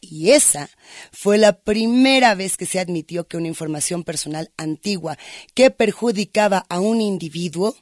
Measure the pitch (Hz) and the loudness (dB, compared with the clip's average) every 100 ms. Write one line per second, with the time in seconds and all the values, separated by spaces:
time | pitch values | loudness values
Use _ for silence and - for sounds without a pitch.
0 | - 156 165 285 - 147 143 _ _ - | -16 -4 4 6 4 0 -6 _ _ -20
1 | - - 202 208 214 202 - 214 226 247 | -20 -6 0 4 4 4 -2 -2 0 4
2 | 262 262 247 196 190 - 175 185 180 170 | 4 6 4 2 -4 -6 -4 -4 -4 -6
3 | 151 170 165 170 165 160 160 151 - 175 | -6 -8 -8 -6 -6 -6 -6 -4 -4 -4
4 | 170 156 - 156 160 - 160 156 202 196 | -6 -8 -6 -8 -10 -10 -8 -6 -4 -4
5 | 160 151 - - - - 254 - 220 202 | -6 -10 -14 -20 -12 4 4 4 -2 0
6 | 240 208 202 214 208 190 - 175 202 226 | -2 -2 -2 0 2 0 -2 -2 0 0
7 | 214 185 165 151 175 151 202 254 | 0 -4 -6 -6 -6 -2 -4 -4